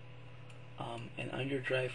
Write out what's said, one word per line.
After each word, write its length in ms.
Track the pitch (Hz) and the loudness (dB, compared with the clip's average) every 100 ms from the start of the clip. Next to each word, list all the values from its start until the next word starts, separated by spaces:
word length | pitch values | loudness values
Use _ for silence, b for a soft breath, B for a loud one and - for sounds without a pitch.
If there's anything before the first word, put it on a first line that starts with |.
| - - - - - - - - | -10 -10 -10 -10 -10 -10 -10 -4
um, 300 | 117 117 120 - | -4 -2 -4 -4
and 140 | 123 | -2
on 180 | 131 135 | 2 2
your 120 | 139 | 4
drive 320 | 127 131 127 | 6 6 4